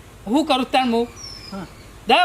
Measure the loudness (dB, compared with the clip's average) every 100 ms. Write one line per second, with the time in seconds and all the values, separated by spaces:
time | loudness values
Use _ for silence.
0 | -20 -16 -2 -2 2 0 2 0 2 0
1 | -2 -8 -18 -18 -14 -14 -14 -18 -20 -14
2 | 2 4